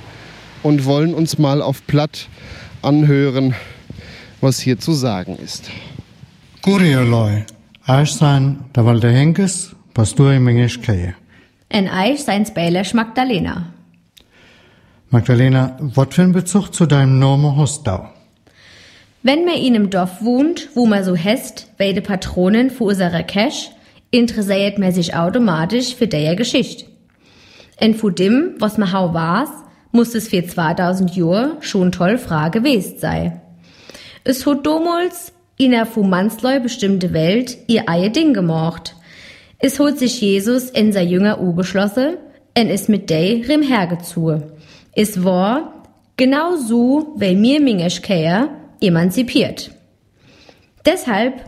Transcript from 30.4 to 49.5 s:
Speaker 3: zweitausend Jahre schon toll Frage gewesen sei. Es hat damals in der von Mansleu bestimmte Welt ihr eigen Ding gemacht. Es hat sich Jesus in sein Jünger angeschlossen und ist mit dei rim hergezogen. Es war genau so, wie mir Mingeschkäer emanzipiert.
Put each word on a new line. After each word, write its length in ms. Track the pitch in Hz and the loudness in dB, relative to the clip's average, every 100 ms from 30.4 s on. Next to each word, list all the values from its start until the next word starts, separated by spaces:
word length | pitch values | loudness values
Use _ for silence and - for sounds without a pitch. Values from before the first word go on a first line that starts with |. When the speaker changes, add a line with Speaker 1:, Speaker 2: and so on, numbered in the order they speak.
| 170 | -4
Speaker 3:
zweitausend 680 | - 160 185 180 185 180 185 | -4 -2 0 -2 0 -2 0
Jahre 400 | 165 196 277 330 | 0 0 -2 -6
schon 320 | - 202 180 | -6 0 0
toll 260 | - 180 247 | 0 0 0
Frage 420 | - 160 160 220 | -2 -2 -2 0
gewesen 380 | 277 233 175 - | 0 0 -2 -8
sei. 420 | - 160 170 165 - - - - - - - - | -6 -4 -4 -8 -18 -20 -20 -20 -20 -20 -20 -8
Es 220 | - 262 294 | -4 -2 -2
hat 200 | 285 302 | -2 -2
damals 680 | 320 339 339 359 - - _ _ - | -2 -2 -2 -4 -6 -18 _ _ 0
in 140 | 269 | 2
der 140 | 233 226 | 2 0
von 220 | 226 196 | 0 0
Mansleu 520 | 180 208 220 262 277 | 2 0 -2 -2 -2
bestimmte 520 | 240 - 196 190 175 | -2 -4 -2 0 -2
Welt 440 | 165 160 220 254 - - | 0 0 0 -2 -8 -2
ihr 220 | 220 - | 0 0
eigen 240 | 170 202 | 0 0
Ding 220 | 302 320 | 0 0
gemacht. 600 | 214 170 160 160 165 - - - - - - _ _ | 2 0 0 -2 -6 -16 -20 -20 -20 -20 -20 _ _
Es 220 | 269 - | -2 0
hat 180 | 294 285 | 0 0
sich 220 | 247 - | -2 0
Jesus 500 | 202 196 208 247 247 | 0 0 0 -2 -2
in 220 | 233 214 | 0 2
sein 160 | 196 175 | 2 0
Jünger 300 | 180 208 214 | 2 2 0
angeschlossen 760 | 180 170 180 190 202 226 277 359 - - _ 240 | -2 -2 -2 -2 -2 -2 -2 -4 -14 -20 _ -2
und 120 | 208 | 0
ist 200 | 196 - | 0 0
mit 220 | 196 - | -2 0
dei 320 | 160 180 233 247 | 0 2 0 0
rim 140 | 302 | 0
hergezogen. 840 | 277 233 175 170 - 175 160 156 147 - - - _ | 2 0 0 -4 -6 -4 -2 -2 -6 -16 -20 -20 _
Es 300 | - 208 185 | -2 -2 0
war 600 | 185 180 196 262 330 - - _ _ - | 0 2 0 -2 -4 -16 -20 _ _ 0
genau 400 | 254 285 330 349 | 2 2 0 -2
so, 580 | 226 233 247 285 302 208 | 0 2 2 0 -2 -2
wie 180 | 196 | 0
mir 260 | 190 233 302 | 2 4 4
Mingeschkäer 880 | 277 196 170 - - 180 160 190 294 - - - | 2 2 -2 -4 -2 0 2 0 -2 -6 -20 -2
emanzipiert. 920 | 202 165 180 214 240 262 185 | 2 2 2 0 0 0 0